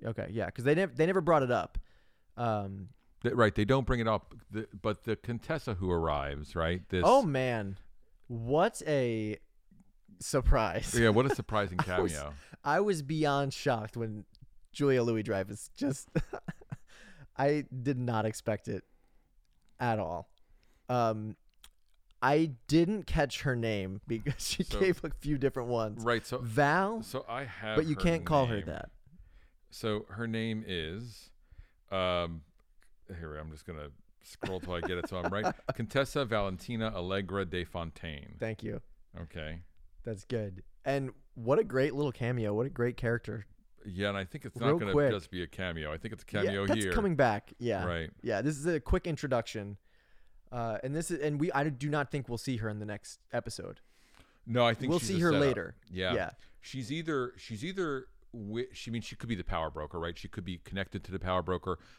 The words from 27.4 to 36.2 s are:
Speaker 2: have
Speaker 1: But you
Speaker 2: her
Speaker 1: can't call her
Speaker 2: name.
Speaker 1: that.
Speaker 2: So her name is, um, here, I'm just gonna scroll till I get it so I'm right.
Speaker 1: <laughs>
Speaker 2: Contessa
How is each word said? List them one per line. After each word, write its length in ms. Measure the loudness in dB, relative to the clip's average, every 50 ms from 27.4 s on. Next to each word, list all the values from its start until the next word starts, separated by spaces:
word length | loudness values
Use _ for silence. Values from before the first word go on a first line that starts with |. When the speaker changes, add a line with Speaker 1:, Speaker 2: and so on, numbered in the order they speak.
| -6
Speaker 2:
have 320 | -8 -10 -8 -4 -2 2 2
Speaker 1:
But 80 | 2 2
you 80 | 0
Speaker 2:
her 60 | 2
Speaker 1:
can't 240 | 2 2 2 2 2
call 200 | 4 4 4 6 4
her 100 | 2 -2
Speaker 2:
name. 80 | -2 -4
Speaker 1:
that. 220 | -6 -8 -8 -12 -14 -18 -20 -20 -20 -20 -20 -20 -20 -20 -20 -20 _ _ _ -20
Speaker 2:
So 340 | -14 -6 -4 -2 -2 -2 -4 -6
her 180 | -8 -6 -4 -2
name 360 | -2 -2 -2 -2 -2 -4 -4 -4
is, 640 | -4 -4 -4 -4 -6 -8 -10 -12 -14 -18 -20 -20 -20 -20 _ -20 -20 -20 -20 -20 _ _ _ -4
um, 500 | -2 0 2 2 2 0 0 -2 -4 -8 -12 -16 _ -20 -20 _ _ -20 -20 -20 -20 -20 -16 -14
here, 300 | -12 -10 -10 -10 -10 -10
I'm 140 | -10 -10
just 140 | -12 -14 -14
gonna 220 | -12 -12 -12 -12 -14 -14 -18 -20 -20 -20 _ -20
scroll 360 | -20 -16 -8 -6 -6 -6 -6
till 140 | -4 -4 -4
I 80 | -2
get 160 | -2 -2 -2 -2
it 100 | -4 -4
so 80 | -4 -4
I'm 140 | -4 -2 -2
right. 200 | 0 0 -2 -2 -4 -6
Speaker 1:
<laughs> 100 | -8 -6
Speaker 2:
Contessa 520 | -6 -4 -2 0 0 0 2 0 -2